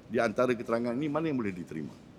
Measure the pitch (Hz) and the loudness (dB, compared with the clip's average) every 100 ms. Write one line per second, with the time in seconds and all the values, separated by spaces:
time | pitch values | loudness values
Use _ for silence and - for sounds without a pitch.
0 | - 117 117 104 127 117 107 117 120 120 | -2 2 2 4 2 2 0 0 0 -2
1 | 151 151 160 131 104 87 80 78 67 - | 0 0 0 0 0 -4 -6 -6 -8 -10
2 | - | -20